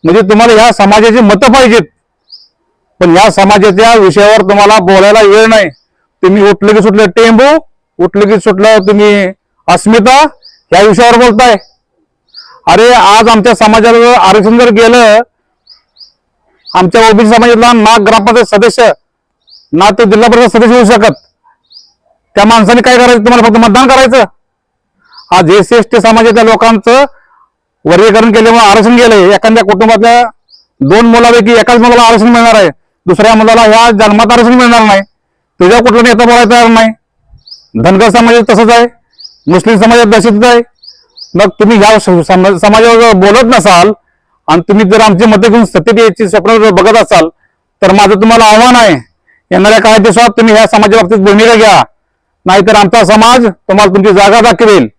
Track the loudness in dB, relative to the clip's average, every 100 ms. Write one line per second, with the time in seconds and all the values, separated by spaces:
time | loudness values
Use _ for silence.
0 | -2 -2 0 0 2 2 0 0 0 0
1 | 0 0 0 0 0 0 2 0 -4 _
2 | _ _ _ -20 _ _ _ _ _ _
3 | -2 0 0 0 0 0 0 0 0 2
4 | 0 0 0 0 0 0 0 0 0 0
5 | 2 2 2 2 2 0 -2 -10 _ _
6 | _ _ -2 0 0 0 0 0 0 -2
7 | -2 0 0 2 0 -2 -6 _ _ -8
8 | -6 -2 -2 -2 -2 -2 0 0 0 0
9 | 0 -2 -4 -10 _ _ -6 -4 0 0
10 | 2 0 0 -6 _ _ _ 0 0 2
11 | 0 2 0 0 0 -2 _ _ _ _
12 | _ _ _ -20 -20 _ -4 0 2 2
13 | 0 0 0 0 0 -2 0 0 0 2
14 | 2 0 0 0 0 0 0 0 0 2
15 | 2 0 -2 _ _ _ _ _ _ _
16 | -20 _ _ _ _ _ -10 -4 -2 0
17 | 2 2 0 0 0 0 0 0 0 0
18 | 0 -2 0 -2 -2 -2 -2 0 -2 -2
19 | _ _ _ _ _ _ _ -2 -2 0
20 | 0 0 0 2 0 0 0 2 0 -2
21 | -4 -10 _ _ _ _ _ -20 _ _
22 | _ _ _ -4 0 0 2 0 0 0
23 | 0 0 0 0 0 0 0 0 0 0
24 | 0 0 -4 _ _ _ _ _ _ _
25 | _ -20 _ -2 0 0 0 -2 0 -2
26 | 0 0 0 0 0 0 0 -2 0 0
27 | -2 _ _ _ _ _ _ _ -4 0
28 | 2 2 0 0 0 0 2 0 0 0
29 | 2 2 0 0 0 0 -2 -2 -2 0
30 | 2 0 -2 _ _ _ _ _ -2 0
31 | 2 2 2 0 0 0 0 0 2 2
32 | 0 0 0 0 0 0 -2 -6 _ _
33 | -6 -2 0 0 0 0 2 2 0 0
34 | 0 0 0 0 0 0 0 0 0 -2
35 | -4 _ _ _ _ _ 0 0 0 0
36 | 0 0 0 0 0 0 0 0 -2 -6
37 | _ _ _ _ -20 -20 _ -4 -2 0
38 | 0 0 0 0 0 0 0 0 -2 _
39 | _ _ -20 _ -4 -2 0 0 0 0
40 | 0 0 0 -2 0 -2 -4 _ -20 _
41 | _ -20 -10 -4 -4 -2 0 2 2 0
42 | 0 -4 0 -2 0 -2 0 0 2 2
43 | 2 0 0 0 0 0 0 0 0 -4
44 | _ _ _ _ -4 -4 -2 -2 0 0
45 | 0 0 0 0 0 0 -2 -4 -2 0
46 | -2 -2 -4 -4 -2 0 0 0 0 0
47 | 0 -2 -2 _ _ _ _ _ -2 0
48 | 0 0 0 0 2 2 2 0 0 -2
49 | -8 _ _ _ _ -4 0 0 0 0
50 | 0 0 -2 0 0 0 0 -2 0 -2
51 | 0 -2 0 0 0 2 2 0 -2 _
52 | _ _ _ _ -2 -2 0 0 0 -2
53 | 0 0 2 0 -2 -6 -6 -2 -2 -2
54 | 0 0 0 0 0 0 0 0 -2